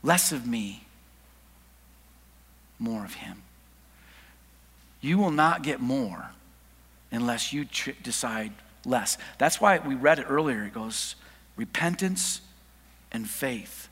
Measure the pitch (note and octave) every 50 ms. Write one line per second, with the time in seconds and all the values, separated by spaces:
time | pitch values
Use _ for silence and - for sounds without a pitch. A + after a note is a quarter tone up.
0 | - D3+ F3 F3 - - D#3+ C3+ A#2 A#2+ A#2 A2+ G#2 G2 G2 - - - - -
1 | - - - - - - - - - - - - - - - - - - - -
2 | - - - - - - - - - - - - - - - - A#2 A#2 A2+ G#2+
3 | G2+ F#2 - - - F#2+ F#2 - - - - - - - - - - - - -
4 | - - - - - - - - - - - - - - - - - - - -
5 | - C#3 E3+ G3 G#3 F3+ D3+ D3+ D#3 E3 E3+ F3 C#3+ D3+ C#3 B2+ B2 B2 C3 C#3
6 | B2 G2+ F2 E2 - - - - - - - _ - - - _ - - _ -
7 | _ - - A#2 A#2+ A#2+ A#2 A2+ - - C#3 D3 C#3+ - - - - C#3 C3 -
8 | - B2 A#2+ - - A#2+ A2 A2 G#2+ G#2+ G#2 - - - - - - B2+ B2+ A#2+
9 | G2+ - - - - - - - C3 D#3+ - - - G3+ F#3+ D#3+ D#3+ C#3+ C3+ B2+
10 | B2+ D3 D#3+ D3 B2 - C3+ D3+ D#3 D3 B2 G#2+ G#2 G2+ G#2 A#2 A2 A2 A2 -
11 | - - - - - - - - - - - - A2+ - - - C3 C#3 - -
12 | - F#2 F#2 F2+ - - - - - - - - - - - - - - - -
13 | - - - A#2 A2 G#2+ - - C#3+ C3+ B2 A2 F#2+ - - - - -